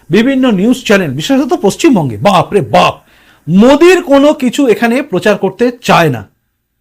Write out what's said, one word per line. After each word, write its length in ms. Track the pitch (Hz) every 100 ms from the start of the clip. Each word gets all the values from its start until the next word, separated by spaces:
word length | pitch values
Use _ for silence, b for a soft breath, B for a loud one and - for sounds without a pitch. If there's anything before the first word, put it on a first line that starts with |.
| b
বিভিন্ন 340 | 185 247 269 262 190
নিউজ 180 | 220 247 -
চ্যানেল, 220 | 202 165 131
বিশেষত 340 | 151 269 277 349
পশ্চিমবঙ্গে, 520 | - - 330 208 139 101 180
বাপ 220 | 185 143
রে 80 | 202 110 147
বাপ, 180 | 160 - b b b b -
মোদির 520 | 185 240 285 339 359
কোনো 260 | 349 277 294 302
কিছু 200 | 247 - 269
এখানে 240 | 202 233 247 302
প্রচার 260 | 175 214 202
করতে 220 | 190 - 240 247 -
চায় 220 | 165 160
না, 80 | 120 98 _ _ _ _ _